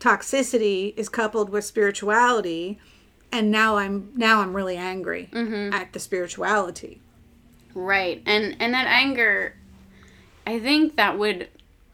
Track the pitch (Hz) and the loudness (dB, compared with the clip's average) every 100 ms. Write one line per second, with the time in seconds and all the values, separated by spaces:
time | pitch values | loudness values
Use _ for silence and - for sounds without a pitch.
0 | 240 196 - 277 254 240 208 190 202 - | 0 2 0 -2 0 0 2 0 -2 -6
1 | 202 - 214 220 196 208 - 220 202 202 | -6 -4 -2 -2 -2 -4 -4 0 0 0
2 | 208 220 247 226 180 165 180 208 - _ | 0 4 4 2 -2 -6 -8 -10 -16 _
3 | _ _ _ 240 214 214 220 208 196 202 | _ _ _ -2 2 4 4 2 0 -6
4 | 196 247 220 214 190 190 185 175 185 190 | -6 0 4 4 2 -2 -4 -4 -6 -6
5 | 180 170 - 233 226 208 202 202 185 185 | -6 -6 -6 -6 -4 -4 -2 -4 -4 -10
6 | - 185 175 - 180 214 180 170 - - | -6 -4 -4 -4 0 0 0 -8 -16 -18
7 | _ _ _ _ _ _ _ 185 185 196 | _ _ _ _ _ _ _ -8 0 2
8 | 180 147 - 208 208 - 233 254 247 240 | 0 -4 0 0 0 -2 -2 0 2 4
9 | 277 247 220 196 185 - - - - - | 2 2 2 0 -2 -10 -20 -20 -20 -20
10 | - - - - 214 226 240 302 311 277 | -20 -20 -20 -12 -6 -4 2 2 2 2
11 | 202 175 214 180 - _ _ _ _ | 2 2 0 -2 -8 _ _ _ _